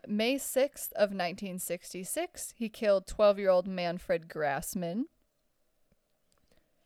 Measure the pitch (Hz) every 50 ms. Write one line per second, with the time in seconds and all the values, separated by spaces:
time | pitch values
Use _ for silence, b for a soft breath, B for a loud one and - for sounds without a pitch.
0 | - - 208 208 220 247 277 269 - - - 262 269 285 - - - - - -
1 | 208 196 202 190 180 175 170 202 202 190 180 185 - - 170 180 - - - 180
2 | 185 - - 302 349 349 - - - - - - 233 214 - - 226 208 202 190
3 | 190 - - - 214 208 202 196 202 190 185 180 180 196 185 180 175 170 170 180
4 | - - 180 165 160 165 - 156 151 143 135 143 170 - - 196 175 170 175 220
5 | 277 - _ _ _ _ _ _ _ _ _ _ _ _ _ _ _ _ _ _
6 | _ _ _ _ _ _ _ _ _ _ _ _ _ _ _ _ _